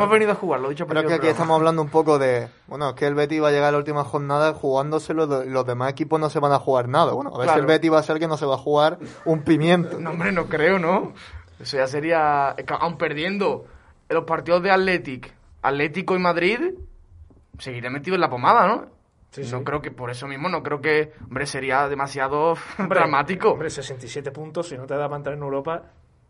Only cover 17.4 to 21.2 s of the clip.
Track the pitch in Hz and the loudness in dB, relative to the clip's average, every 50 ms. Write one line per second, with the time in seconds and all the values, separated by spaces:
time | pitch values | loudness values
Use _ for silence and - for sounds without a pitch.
17.4 | _ _ - - - 131 123 120 113 123 131 147 143 185 190 180 147 107 123 120 | _ _ -20 -16 -12 -10 -10 -8 -6 -6 -6 -6 -4 -2 0 0 0 0 0 2
18.4 | 127 170 220 240 185 190 233 - - - _ _ _ _ _ _ _ _ - 139 | 4 4 6 6 6 4 2 0 -4 -10 _ _ _ _ _ _ _ _ -14 -12
19.4 | 135 120 123 113 110 135 143 147 - 131 123 123 123 120 120 123 143 139 139 135 | -8 -6 -6 -6 -4 -4 -4 -4 -6 -8 -12 -10 -10 -10 -8 -10 -10 -10 -8 -6
20.4 | 151 185 180 156 - 147 147 135 127 156 151 151 151 151 - - | -4 -4 -4 -4 -4 -4 -6 -2 0 2 2 2 0 -2 -6 -18